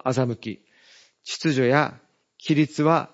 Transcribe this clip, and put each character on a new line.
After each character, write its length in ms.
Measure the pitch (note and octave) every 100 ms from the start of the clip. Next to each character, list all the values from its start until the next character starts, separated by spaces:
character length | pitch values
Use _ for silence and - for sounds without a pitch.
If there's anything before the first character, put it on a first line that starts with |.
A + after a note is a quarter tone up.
欺 320 | B2+ B2 B2+ A2+
き、 320 | A2+ G2 _ _ _ - _ _ -
秩 220 | - E3
序 160 | C3 B2
や 320 | C#3 D3+ - _ _ _ _
規 160 | - D3+
律 240 | D3+ -
は 280 | D3+ E3 -